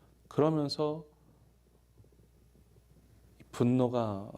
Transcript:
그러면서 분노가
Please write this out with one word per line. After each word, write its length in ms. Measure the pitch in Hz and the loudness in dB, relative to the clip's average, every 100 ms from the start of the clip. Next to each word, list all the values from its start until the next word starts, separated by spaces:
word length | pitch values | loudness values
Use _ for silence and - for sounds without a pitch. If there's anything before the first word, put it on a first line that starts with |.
| - _ - | -20 _ -6
그러면서 760 | - 156 156 143 - 151 156 - _ _ _ _ _ _ _ _ - - - _ _ _ _ _ - _ - - - - - - | 2 2 2 -2 -2 -4 -4 -10 _ _ _ _ _ _ _ _ -20 -20 -20 _ _ _ _ _ -20 _ -20 -20 -20 -20 -20 -18
분노가 800 | - 123 127 123 123 110 98 104 | 0 2 4 2 0 -2 -4 -10